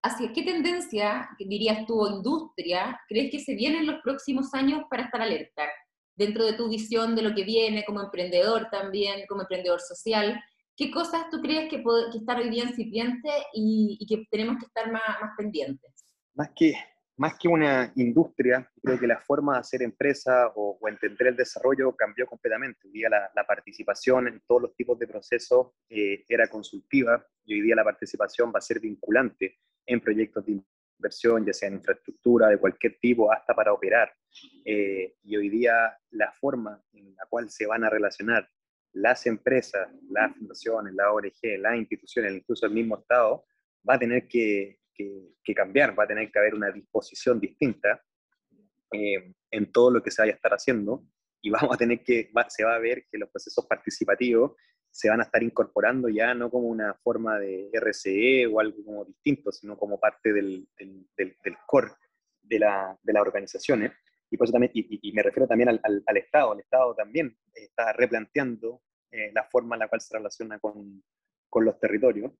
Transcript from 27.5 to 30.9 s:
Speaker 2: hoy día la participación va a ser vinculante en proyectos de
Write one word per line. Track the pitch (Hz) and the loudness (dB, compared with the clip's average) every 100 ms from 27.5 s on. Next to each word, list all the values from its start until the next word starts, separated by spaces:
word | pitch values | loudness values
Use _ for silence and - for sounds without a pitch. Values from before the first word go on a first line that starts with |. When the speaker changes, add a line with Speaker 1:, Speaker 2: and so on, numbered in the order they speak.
Speaker 2:
hoy | 104 | 0
día | 107 113 | 2 2
la | 107 | 2
participación | - 104 - 104 - 120 | -2 -10 -4 -4 0 -2
va | 110 | -2
a | |
ser | - 113 | -4 -6
vinculante | 110 101 - 113 127 - 95 _ _ _ - | -6 -10 0 2 2 -4 -8 _ _ _ -4
en | 120 | -2
proyectos | 110 107 113 - 101 | 0 0 0 -4 -4
de | 101 _ _ _ | -6 _ _ _